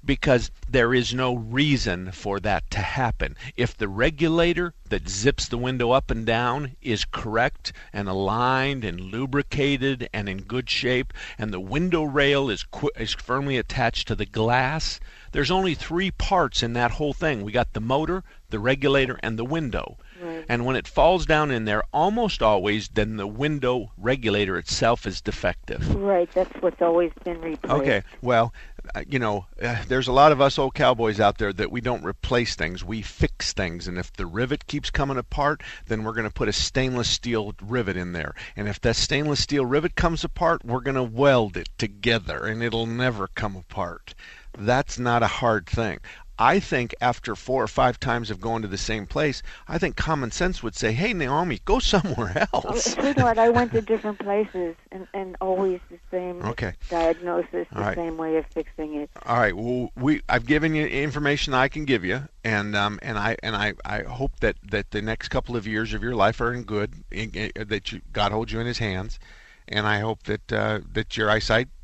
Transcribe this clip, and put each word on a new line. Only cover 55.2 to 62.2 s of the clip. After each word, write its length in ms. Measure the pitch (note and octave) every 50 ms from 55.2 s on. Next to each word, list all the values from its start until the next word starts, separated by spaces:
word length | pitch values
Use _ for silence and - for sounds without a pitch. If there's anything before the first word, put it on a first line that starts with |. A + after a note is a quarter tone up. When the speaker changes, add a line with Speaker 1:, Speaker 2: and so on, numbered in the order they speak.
| F#3+ F#3 F3+ -
Speaker 2:
always 400 | G3 F#3+ F#3 F#3 G3 F#3+ F3+ F3 - -
the 80 | F3 F3 - -
same 320 | - F#3 F3+ F3+ F3 F3
Speaker 1:
Okay. 320 | - G#2+ A#2+ - B2 F#2+ F2 - - -
Speaker 2:
diagnosis, 800 | F3 E3+ E3 E3 E3 E3 F3 F3 E3+ E3+ E3+ - - F3 E3+ -
the 60 | -
Speaker 1:
All 40 | - G3+
right. 120 | G3+ F#3
Speaker 2:
same 220 | E3+ E3+ E3 D#3+
way 200 | D#3+ D#3+ D#3+ D#3+
of 80 | D#3+ D3+
fixing 480 | - - E3 D3+ - - - D#3 D3+ D3+
it. 160 | D3 D3 - - - -
Speaker 1:
All 140 | - A#2 A#2+
right. 160 | A#2 G#2 F2+
Well, 360 | F#2+ A2+ A#2+ B2 B2 B2 - -
we, 260 | B2 B2 C#3+ D#3 G#2+ -
I've 200 | - A2+ B2+ A#2
given 260 | - D3+ D3+ D3+ D#3+ D#3
you 120 | D#3 D3+
information 640 | - - C3+ C#3+ D3+ B2+ D3 D3 C#3+ C#3+ C#3 - D3 C3+
I 140 | B2+ C3
can 180 | C#3 - D3+ D3+
give 180 | C3+ C3+ G#2+ F2
you, 200 | F2+ G2 C3